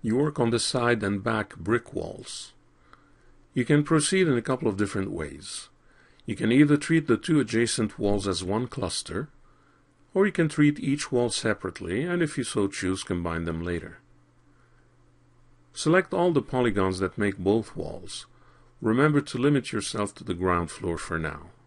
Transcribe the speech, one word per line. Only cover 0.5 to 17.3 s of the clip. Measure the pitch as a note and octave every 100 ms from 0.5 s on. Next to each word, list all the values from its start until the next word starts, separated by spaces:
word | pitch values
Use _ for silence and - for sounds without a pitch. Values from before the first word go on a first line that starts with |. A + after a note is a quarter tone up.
the | A#2
side | - C3 A#2+ A#2
and | G2+ G2+
back | A2 A2 G2+ -
brick | F2+ A#2 -
walls. | F#2 E2 - - - - _ _ _ _ - _ _ _ - _
You | -
can | B2 D3
proceed | D3 D#3+ C#3+ F#3+ F3
in | B2
a |
couple | A2+ C3 B2+
of | G2
different | G#2 G#2 G2
ways. | F#2 D2+ C#2 - - - _ _ _ _ _ -
You | A2+
can | A2+
either | B2+ D3 D3
treat | - D#3+ D3+
the | A2+
two | - D#3
adjacent | A#2+ A2+ A#2 - G#2+ -
walls | G2+ G2+ G2+
as | F2
one | F#2 G#2 B2
cluster, | - F#2+ - - F2 D3+ - _ _ _ _ _ _ _
or | F#3+ G3+
you |
can | - D#3+
treat | - D3 D3
each | C#3 C#3+ -
wall | B2 A#2+
separately, | - A2+ G#2 F#2 - F2 G2
and | E3+ F3
if | D#3+ -
you |
so | A#2+ - G2
choose, | - F2+ F#2+
combine | - F2+ E2+ E2
them | E2 E2
later. | F2 E2+ - - _ _ _ _ _ _ _ _ _ _ _ _ _ _ _ _ _
Select | - D#3 F3+ F3+
all | F#3+ F3
the | D3+
polygons | - B2+ A#2+ G2+ F#2+ F#2
that | F#2+ -
make | G#2